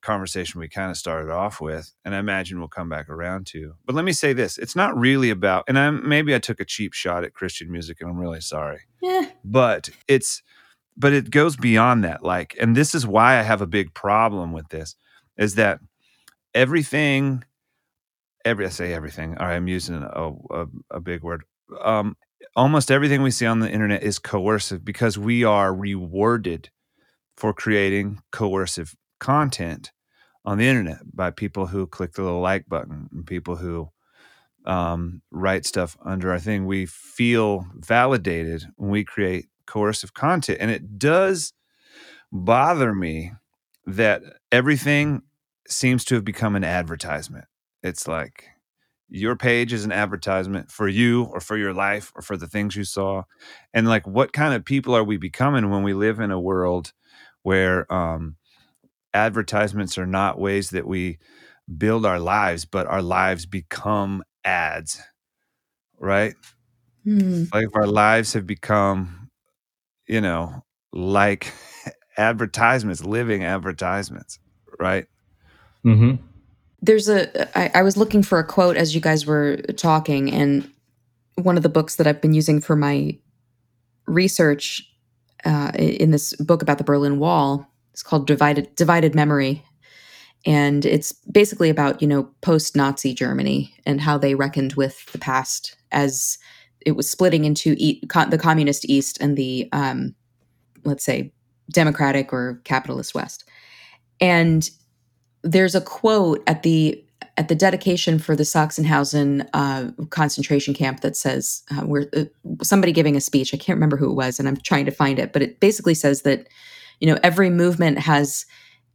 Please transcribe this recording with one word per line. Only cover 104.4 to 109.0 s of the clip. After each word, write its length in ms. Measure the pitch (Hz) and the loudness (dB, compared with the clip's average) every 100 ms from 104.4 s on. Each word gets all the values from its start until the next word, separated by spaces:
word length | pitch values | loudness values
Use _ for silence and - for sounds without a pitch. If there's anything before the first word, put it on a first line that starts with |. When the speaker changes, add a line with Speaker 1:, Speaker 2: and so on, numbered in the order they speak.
| 165 160 - _ _ _ _ _ _ _ | 6 4 0 _ _ _ _ _ _ _
Speaker 2:
there's 320 | 175 185 185 | 2 4 4
a 60 | 220 | 2
quote 640 | 269 - 220 214 175 - - | -2 0 4 4 4 2 0
at 160 | 160 | 0
the, 400 | 165 160 156 - _ - - - | 2 4 4 0 _ -20 -8 -4
at 120 | 160 | 0
the 60 | |
dedication 640 | 160 190 180 196 175 - 160 | 4 4 2 0 0 2 0
for 180 | - 147 | 2 0
the 60 | |
Sachsenhausen, 1040 | 151 160 151 - 156 143 | 2 2 0 0 2 2